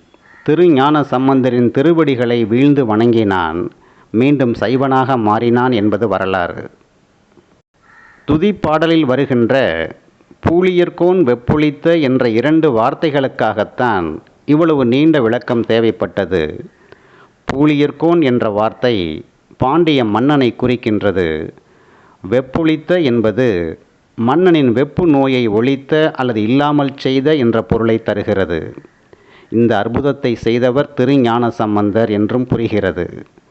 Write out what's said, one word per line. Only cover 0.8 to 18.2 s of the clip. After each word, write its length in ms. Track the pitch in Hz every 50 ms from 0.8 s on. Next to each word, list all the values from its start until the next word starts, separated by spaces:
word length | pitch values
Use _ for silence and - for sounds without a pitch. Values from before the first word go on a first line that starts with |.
| 135 147 151 151 139
சம்பந்தரின் 680 | - 135 127 131 135 135 131 120 127 120 123 123 117
திருவடிகளை 720 | - 135 139 165 170 160 156 143 135 117 123 117 120 120 113
வீழ்ந்து 400 | 101 113 123 139 147 143 143 131
வணங்கினான். 880 | 107 107 107 117 120 113 113 110 101 95 92 85 80 80 87 98 - - _ _ _ _ _ _ _
மீண்டும் 440 | - 110 127 143 147 135 135 120 113
சைவனாக 640 | - 104 104 131 127 139 131 135 131 131 127 135
மாறினான் 540 | 120 110 104 107 113 120 120 117 123 127 127
என்பது 360 | 123 107 101 107 104 98 117
வரலாறு. 600 | 104 95 95 95 95 95 92 87 82 78 - - - - _ _ _ _ _ _ _ _ _ _ _ _ - _ _ _ _ _ _ _ _ _ _ - - - - - _ _ -
துதிப்பாடலில் 760 | 147 156 180 214 196 - - 156 156 156 165 165 165 160 151
வருகின்ற 840 | 123 127 135 139 127 135 120 117 107 131 135 120 92 82 82 80 - - - _ _ _ _ _ - - _ - -
"பூழியர்கோன் 760 | 165 175 185 185 180 175 175 170 170 - 170 180 185 190 160
வெப்பொழித்த" 760 | 120 123 120 - - 156 151 151 151 143 143 - 165 170 165
என்ற 280 | 147 123 131 127 120 120
இரண்டு 420 | 107 113 117 151 160 160 156 151
வார்த்தைகளுக்காகத்தான் 1500 | 117 110 113 135 147 - 175 156 135 - 131 127 - - 123 110 101 107 101 - - - 127 120 107 92 82 80 78 85 - _ _ _ _
இவ்வளவு 400 | - 147 151 170 165 156 139 127
நீண்ட 360 | 117 123 139 151 160 156 147
விளக்கம் 400 | 117 110 117 120 - - 123 117
தேவைப்பட்டது. 1000 | 104 - 110 113 113 110 107 - 104 90 - 104 95 80 92 85 78 76 - - - - _ _ _ _ - - _ _ _ - - _ _ _ _
பூழியர்கோன் 800 | - 131 139 147 151 151 143 147 147 143 - 147 170 170 175